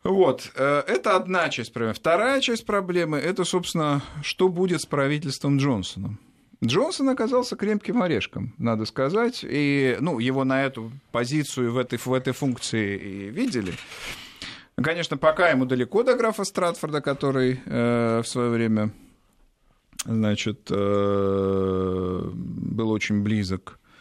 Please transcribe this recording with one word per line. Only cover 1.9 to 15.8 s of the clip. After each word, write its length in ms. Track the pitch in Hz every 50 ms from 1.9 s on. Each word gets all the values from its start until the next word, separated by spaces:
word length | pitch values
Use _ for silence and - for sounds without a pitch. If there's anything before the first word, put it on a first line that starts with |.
| 110
Вторая 460 | - - 156 165 185 214 254 277 269
часть 260 | 269 - 233 226 -
проблемы — 520 | - 208 202 190 180 175 175 170 160 156 143
это, 260 | 131 165 190 - 180
собственно, 580 | - - 185 170 - - 170 156 147 143 143 135 - - 151 147
что 260 | - - - 190 190
будет 320 | 175 175 185 185 175 151
с 60 | -
правительством 720 | - - 143 139 135 151 151 160 139 135 - - 143 143 139
Джонсона. 600 | 135 143 131 101 90 - - 92 98 101 104 - - - _ _ _ _ - _ -
Джонсон 460 | 117 120 180 254 330 370 - 277 269
оказался 440 | 254 254 226 220 - 254 247 - 208
крепким 480 | - - 202 214 208 - - 185 247 185
орешком, 520 | 180 156 104 87 - - - 98 117 - -
надо 260 | 117 117 113 107 110
сказать, 600 | 110 - - 135 139 175 214 233 233 247 - - -
и, 480 | 127 143 147 143 139 143 135 131 120 95
ну, 180 | 131 180 160 113
его 240 | 117 127 131 139 135
на 220 | 131 131 135 139
эту 260 | 135 131 117 110 113 120 139 - _ -
позицию 600 | 117 123 123 143 151 147 - - 131 123 117 117
в 60 | 131
этой, 200 | 123 - - 120
в 140 | - 123 131
этой 200 | 131 127 135 123
функции 640 | - - 139 120 113 - - - 113 107 98 101
и 340 | 98 - 101 95 101 98 101
видели. 440 | 113 170 254 262 175 123 101 90 82 - - - - - - - - - - - - - - - - - - _ _
Конечно, 420 | - 123 151 165 175 165 - 151
пока 340 | 139 - 156 156 156 180 170
ему 160 | 151 131 131
далеко 360 | 123 127 127